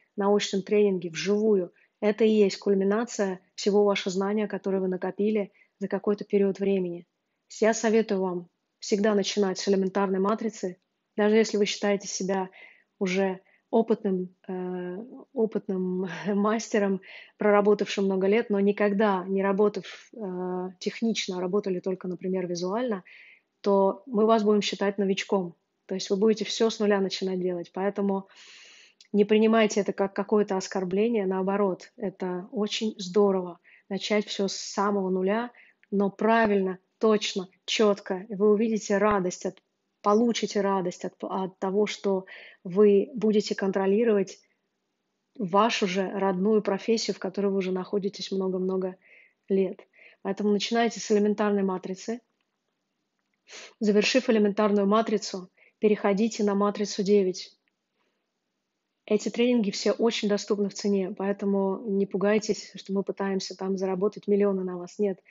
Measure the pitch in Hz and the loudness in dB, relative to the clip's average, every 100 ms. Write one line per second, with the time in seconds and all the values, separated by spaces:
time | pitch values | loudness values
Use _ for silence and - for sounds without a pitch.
0 | _ - 196 208 202 196 185 208 208 185 | _ -2 2 2 2 -4 0 2 4 2
1 | 170 156 175 208 220 202 170 _ _ _ | -4 -6 -2 2 4 2 0 _ _ _
2 | 208 214 220 214 196 190 - 196 196 214 | -2 2 4 6 4 2 0 2 2 0
3 | 233 - 196 180 _ - 214 202 208 190 | -2 -2 -2 -4 _ -4 2 4 4 2
4 | 202 185 196 214 208 190 196 190 185 185 | -2 -2 -2 -2 -2 -4 -4 -2 -2 -4
5 | 185 185 208 214 196 _ _ _ 196 196 | -6 -2 0 0 -4 _ _ _ -6 -4
6 | 214 208 - 202 196 185 196 196 180 175 | -2 -4 0 2 2 0 0 0 -2 -8
7 | - _ _ _ _ - 214 220 226 220 | -14 _ _ _ _ 0 0 2 2 2
8 | 220 196 185 180 175 _ _ _ - 202 | 2 -2 -2 -4 -10 _ _ _ -2 0
9 | 214 202 190 - 190 185 - 190 190 196 | 2 2 0 0 -2 -2 0 0 0 0
10 | 196 190 196 220 226 - 185 180 _ _ | 0 0 0 0 -4 -6 -10 -10 _ _
11 | _ - 208 220 220 202 202 - 202 202 | _ 0 4 4 4 2 0 0 0 0
12 | 196 - 190 190 185 - - _ _ _ | -2 -6 -4 -2 -4 -12 -20 _ _ _
13 | 190 185 196 185 _ _ _ 233 226 208 | -2 0 0 -2 _ _ _ 0 2 0
14 | 202 190 185 _ - 185 180 180 180 185 | 0 -2 -4 _ -12 -8 -6 -6 -8 -10
15 | 240 269 - 269 220 208 - 185 185 185 | -14 -18 -12 -2 -2 -2 -4 -4 -2 -2
16 | 190 170 170 202 208 226 - 220 202 190 | -4 -6 -2 0 2 0 0 0 2 0
17 | - - - _ 214 208 202 208 202 - | -6 -20 -20 _ 4 4 6 2 0 0
18 | 196 190 190 220 233 202 202 202 208 202 | 0 2 2 2 2 2 2 2 0 2
19 | 220 190 190 196 196 196 208 202 - - | 2 0 -2 0 0 4 2 0 -12 -18
20 | - 240 202 180 180 180 185 185 208 - | -20 -12 -10 -6 -6 -6 -8 -6 -8 -2
21 | 226 214 - 180 180 202 196 180 190 185 | -2 -2 -4 -4 -2 -2 -2 -4 -4 -6
22 | 185 170 185 185 180 175 180 214 254 196 | -6 -6 -4 -4 -4 -4 -4 -4 -4 -6
23 | - - - _ _ _ 202 196 196 - | -8 -20 -20 _ _ _ 2 4 4 0
24 | - 220 220 226 208 208 202 - 294 294 | -4 0 4 4 4 2 0 -2 -2 0
25 | 196 190 - 196 175 - _ _ - 190 | -2 -2 0 -2 -2 -10 _ _ -10 -8
26 | - 202 220 214 202 - 226 220 208 202 | -2 2 2 2 -2 -2 -2 0 0 2
27 | 190 - 190 185 180 175 170 190 196 202 | 0 -4 -4 -2 -4 -4 -8 -4 -4 -2
28 | 202 196 196 - - - - - - _ | -2 -2 -6 -20 -20 -20 -20 -20 -20 _
29 | - 202 208 214 220 226 214 214 196 190 | -4 0 4 4 6 4 4 2 -2 -2
30 | 196 - 196 214 208 190 - 196 185 190 | -4 -4 0 0 2 -2 -2 -6 -2 0
31 | 226 233 190 190 190 202 202 180 - - | 0 0 0 -2 0 0 0 -2 -10 -10
32 | 196 - 185 180 196 240 208 - 220 - | -10 -6 -6 -6 -8 -6 -4 -4 -6 -6
33 | 180 196 202 190 180 170 _ - _ 190 | -2 2 4 2 -4 -12 _ -20 _ -8
34 | - 214 208 - 196 - - - 202 202 | 0 -2 -2 -4 -4 -4 -8 -2 0 0
35 | 185 185 190 214 240 - - _ _ 196 | 0 0 0 -2 -4 -12 -20 _ _ -2
36 | 196 - 220 226 220 202 190 180 _ _ | -2 0 2 4 4 2 0 -6 _ _
37 | 220 214 - 202 180 _ - - 208 202 | 2 2 0 -6 -10 _ -6 2 2 2
38 | - 190 220 190 214 208 226 220 - 202 | -4 -8 -8 2 4 4 2 -2 0 2
39 | 214 208 180 - 190 - _ _ _ _ | 2 2 0 -4 -10 -10 _ _ _ _
40 | 202 208 240 220 208 208 196 196 180 - | 2 4 4 0 -2 -2 0 0 -2 -6
41 | 180 _ 202 196 190 - 190 196 208 - | -12 _ -8 -6 -6 -4 -2 0 0 -2
42 | 202 190 190 - - - 190 175 214 202 | -2 -2 -4 -18 -20 -16 -4 4 6 6
43 | - 247 220 208 202 - 196 196 190 202 | 2 -2 2 2 0 -4 -2 0 2 2
44 | 240 202 190 - _ _ _ _ _ _ | 4 2 0 -8 _ _ _ _ _ _
45 | _ _ _ - 190 202 269 320 202 185 | _ _ _ -8 0 2 2 2 -2 -2
46 | 185 202 196 185 196 214 202 196 - 226 | -4 -2 -2 0 2 2 0 -4 0 -2
47 | - 190 190 190 202 196 185 185 185 208 | -2 -6 -6 -2 -2 0 -2 -4 -4 -4
48 | 196 - - 190 185 185 185 190 185 190 | -4 -8 -6 -4 -2 -2 -2 -2 -4 -10
49 | _ - _ _ _ 196 185 - - _ | _ -20 _ _ _ 0 0 -4 -18 _
50 | - _ 196 202 208 202 - 233 233 202 | -20 _ -8 -2 0 0 0 0 0 -2
51 | - 208 208 208 208 202 196 185 185 185 | 0 2 2 2 0 2 0 -2 -8 -10
52 | - 240 _ _ _ _ _ _ _ _ | -8 -10 _ _ _ _ _ _ _ _
53 | _ _ _ _ _ - - _ 208 208 | _ _ _ _ _ -20 -20 _ 2 4
54 | 202 262 254 220 208 202 214 202 196 214 | 4 2 2 2 2 2 2 4 4 2
55 | 220 208 - 190 180 _ _ _ 214 202 | 2 -2 -4 -12 -14 _ _ _ 2 2
56 | 202 196 226 - 208 196 202 202 202 - | 2 2 0 0 0 2 0 0 -6 -4
57 | 190 208 185 180 - _ _ _ _ _ | 2 4 2 -4 -12 _ _ _ _ _
58 | _ _ _ _ _ _ _ _ _ _ | _ _ _ _ _ _ _ _ _ _
59 | - 214 220 202 240 247 202 - 214 202 | -2 -2 -2 0 2 2 0 -2 -2 0
60 | 233 226 208 202 - 202 196 - 208 196 | 0 0 -2 -2 -2 -2 -2 -2 0 0
61 | 185 214 196 202 202 196 190 190 233 196 | -2 -4 -4 -2 0 0 0 -2 -2 -2
62 | 196 196 202 214 208 196 - 185 - 196 | 0 0 2 2 0 -6 -6 -18 -6 -4
63 | 196 185 196 190 - 190 190 190 190 190 | -4 -6 -4 -4 -6 -8 -4 -2 -2 -2
64 | 208 202 - 202 202 190 185 180 175 - | -2 -4 -2 2 2 0 -4 -8 -12 -4
65 | 202 185 _ | -2 -2 _